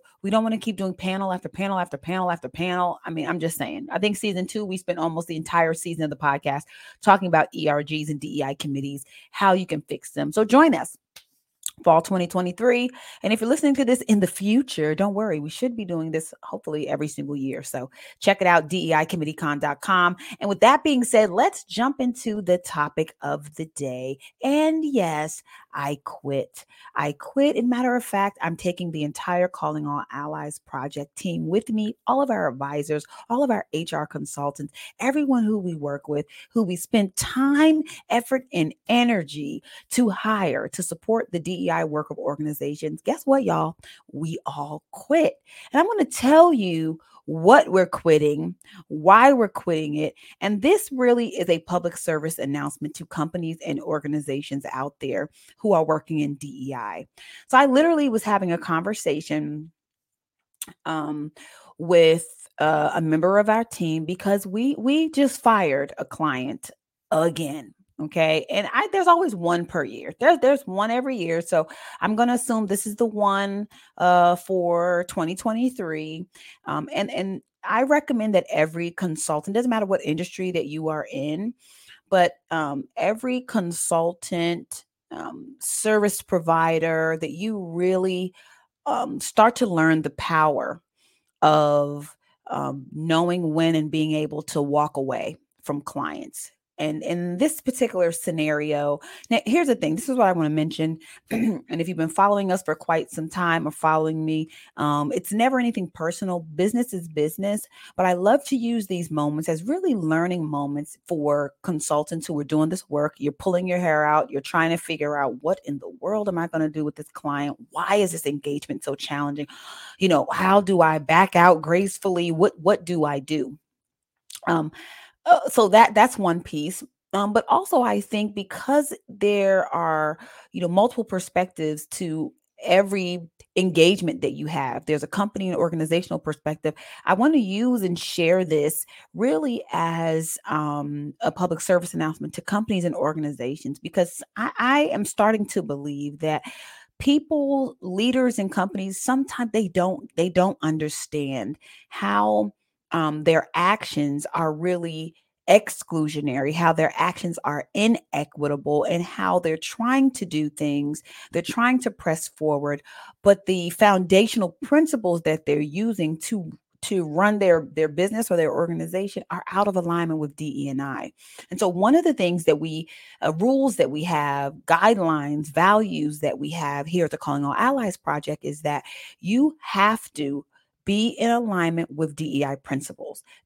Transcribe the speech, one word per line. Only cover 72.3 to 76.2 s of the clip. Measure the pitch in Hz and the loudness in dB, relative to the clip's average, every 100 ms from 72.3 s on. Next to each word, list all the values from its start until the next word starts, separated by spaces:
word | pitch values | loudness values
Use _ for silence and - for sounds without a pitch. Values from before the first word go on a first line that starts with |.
assume | 240 247 226 208 | 2 0 -2 -2
this | 196 - | -4 -4
is | 214 | -2
the | 233 | -2
one, | 214 202 196 202 196 208 - _ - | 2 0 2 -2 -4 -8 -14 _ 0
uh, | 175 180 175 180 | 4 6 6 4
for | - 190 175 170 175 175 175 | 0 -2 0 0 0 0 -2
twenty | - 160 | -4 -6
twenty-three. | 190 233 220 254 254 175 156 156 160 | -4 -4 -2 -2 -2 -6 -6 -8 -12